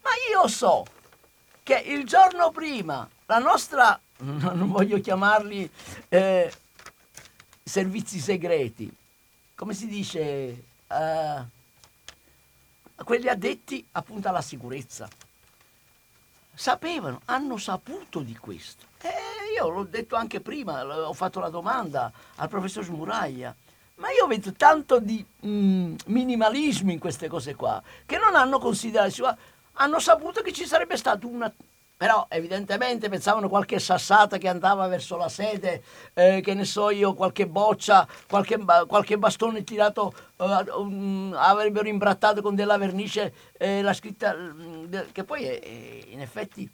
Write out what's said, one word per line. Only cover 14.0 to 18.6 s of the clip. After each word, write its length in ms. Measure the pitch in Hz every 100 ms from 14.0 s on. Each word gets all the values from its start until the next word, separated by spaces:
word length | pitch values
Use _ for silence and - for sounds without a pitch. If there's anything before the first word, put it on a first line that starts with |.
| - 220 196
alla 140 | 180
sicurezza, 680 | - 135 120 135 120 - 104 _ - _ _ _ _ _ _ _ _ _ _ _ _
sapevano, 680 | 147 - - 320 330 165 123
hanno 320 | - 262 277 226
saputo 640 | - 185 - 359 359 170
di 160 | 123 113
questo. 480 | - 85